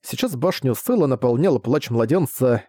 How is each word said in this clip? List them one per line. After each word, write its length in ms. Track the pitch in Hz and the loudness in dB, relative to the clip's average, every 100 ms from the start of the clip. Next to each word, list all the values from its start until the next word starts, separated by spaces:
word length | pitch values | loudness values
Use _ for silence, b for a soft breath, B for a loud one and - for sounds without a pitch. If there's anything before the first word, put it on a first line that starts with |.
Сейчас 340 | - - 254 135 | -12 -4 -4 -2
башню 400 | 170 - 131 110 | -2 -2 -2 -2
Сэла 320 | - 247 147 | 0 0 2
наполнял 520 | 127 123 120 180 131 | 0 0 2 2 0
плач 300 | 113 143 - | 0 -2 0
младенца. 760 | 117 113 175 151 - 131 117 | -2 2 2 0 0 2 0